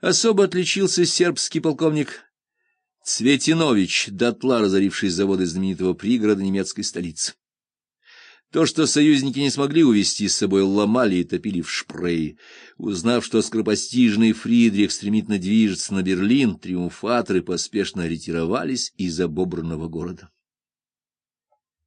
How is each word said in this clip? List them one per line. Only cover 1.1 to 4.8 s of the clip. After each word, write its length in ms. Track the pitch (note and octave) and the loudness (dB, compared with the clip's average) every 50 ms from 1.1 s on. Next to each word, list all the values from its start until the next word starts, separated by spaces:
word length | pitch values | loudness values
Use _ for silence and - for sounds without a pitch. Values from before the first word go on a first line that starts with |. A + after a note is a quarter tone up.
| - - F3+ F3 E3 - - - - D#3+ | 2 2 0 0 0 -2 -6 -4 -6 -2
полковник 600 | - E3 D3+ C3+ D#3+ D#3+ D3+ D3+ C#3+ - - - - _ _ _ _ _ _ _ _ _ _ _ _ _ _ _ _ | -2 -2 -2 0 0 0 0 0 -4 -4 -8 -18 -20 _ _ _ _ _ _ _ _ _ _ _ _ _ _ _ _
Цветинович, 1040 | - - - A2 B2+ C#3+ C3 - - D#3+ E3 E3 D3+ B2 G#2 F#2+ F2 - - - - | -8 -6 0 2 2 2 2 2 0 2 2 4 2 4 2 2 0 0 -4 -4 -4
дотла 480 | G2+ F#2 A#2+ A#2+ A2 - - C3 C3 A#2 | -4 0 0 0 0 0 0 0 2 2
разоривший 500 | A2 G2+ F#2+ G2 | 2 2 2 2